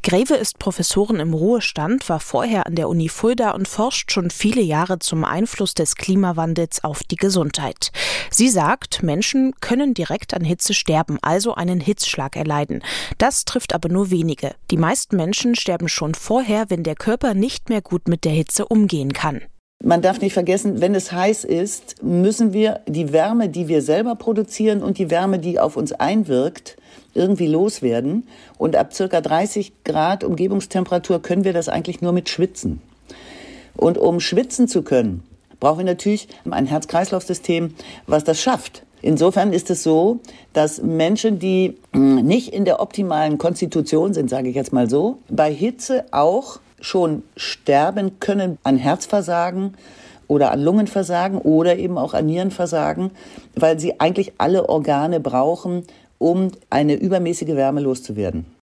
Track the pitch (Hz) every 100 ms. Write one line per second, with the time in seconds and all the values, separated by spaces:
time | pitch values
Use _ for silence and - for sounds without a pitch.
0 | - 180 262 302 214 - - - 170 -
1 | 208 208 160 160 185 240 - - 156 262
2 | - 160 - 135 233 208 - 170 156 170
3 | 160 - 220 247 214 185 190 - 233 -
4 | - 202 175 - 208 247 180 151 180 180
5 | - 160 95 170 226 - 190 - 156 -
6 | - 190 190 165 165 165 165 - 156 147
7 | - 165 196 185 147 - 143 - - -
8 | - - - - 247 190 156 254 - -
9 | 165 147 - 269 262 - - 240 285 233
10 | 165 175 - - 160 180 - 202 - 156
11 | 165 147 - 175 220 - 175 180 156 208
12 | - - 139 - 156 147 147 151 - -
13 | - - - - - 247 - 165 165 180
14 | 196 180 165 143 - - - 165 160 262
15 | - 196 165 214 240 240 - 170 170 -
16 | 151 160 - 233 240 214 220 170 160 151
17 | - 233 262 196 240 - - 220 - 175
18 | - 170 165 156 151 - 208 220 202 160
19 | 135 135 156 135 - - _ _ - 170
20 | 180 - 196 190 170 190 208 180 180 202
21 | - 180 190 220 - 165 202 - - -
22 | - 175 190 220 226 196 214 - - 151
23 | 151 156 185 233 208 170 160 156 147 165
24 | 233 226 - 214 208 - 214 208 202 190
25 | 175 170 196 185 165 175 151 131 147 -
26 | 147 214 170 127 139 - - - _ -
27 | _ - 185 190 165 160 202 - 127 117
28 | 131 208 - - - - 165 151 - -
29 | 190 170 151 160 208 208 196 _ - 156
30 | 160 196 - 165 190 196 - 190 - 180
31 | 175 185 - 196 190 170 160 165 160 170
32 | 175 180 175 - 185 - - 73 _ _
33 | - - - - - - - - 170 175
34 | - 175 - 180 254 - 247 180 - 131
35 | 110 90 - - _ - 135 160 185 175
36 | 202 208 - - 170 85 135 151 156 170
37 | 190 185 - 175 - 170 165 - - -
38 | - 151 151 160 - 254 - - - _
39 | - 151 170 196 202 175 175 180 160 160
40 | 190 240 - - - 156 151 - - 160
41 | 165 214 226 196 185 185 185 - _ -
42 | 135 131 127 226 - - 190 - 208 -
43 | 190 156 156 147 165 175 160 165 147 156
44 | 185 170 127 127 127 131 127 131 117 139
45 | 202 262 - - 156 143 214 254 - 254
46 | - 139 151 208 269 - _ _ - 190
47 | 170 151 - - - - - 139 160 202
48 | 190 190 - 202 185 156 131 131 135 175
49 | - 208 170 170 175 185 196 190 - -
50 | - - - 143 139 135 147 208 208 196
51 | 170 175 190 190 151 156 170 175 180 175
52 | 127 - 156 170 190 180 175 156 151 160
53 | 190 - - - - - 160 160 165 -
54 | 160 185 196 - 156 185 - 160 143 143
55 | 156 170 143 127 143 175 180 175 175 -
56 | _ _ 165 180 185 - _ 135 147 143
57 | 185 185 170 175 160 143 135 143 139 131
58 | - 107 95 80 82 _